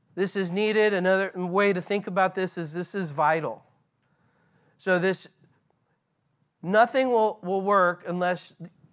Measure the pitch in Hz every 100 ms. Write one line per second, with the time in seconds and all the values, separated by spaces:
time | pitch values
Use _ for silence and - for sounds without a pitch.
0 | _ - 190 202 185 185 214 214 214 202
1 | 180 190 196 185 180 185 202 180 175 208
2 | - 185 190 - 185 - 165 165 175 202
3 | 175 143 151 160 143 107 _ _ _ _
4 | _ _ _ _ _ _ _ _ 190 180
5 | 185 185 - _ _ _ _ _ _ _
6 | _ _ _ _ _ _ 165 208 240 269
7 | 262 233 214 - 180 196 190 202 175 175
8 | - 180 180 175 - - 160 _ _